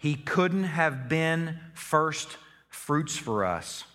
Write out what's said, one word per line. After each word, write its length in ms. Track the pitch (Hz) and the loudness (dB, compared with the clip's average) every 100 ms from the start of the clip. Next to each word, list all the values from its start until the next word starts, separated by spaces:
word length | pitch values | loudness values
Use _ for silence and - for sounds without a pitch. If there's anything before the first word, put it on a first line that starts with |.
he 160 | 147 147 | 0 -2
couldn't 480 | - - 180 185 | 0 2 4 4
have 440 | 190 156 160 135 127 | 0 2 2 2 0
been 520 | 160 160 165 165 165 - | 2 2 2 0 -6 -12
first 640 | - - 156 160 151 - - - - _ | -16 0 2 2 -2 -8 -12 -20 -20 _
fruits 480 | - - 147 151 - | -18 0 0 0 -6
for 280 | - 107 | -2 0
us. 400 | 95 87 82 - - | 2 0 -4 -12 -14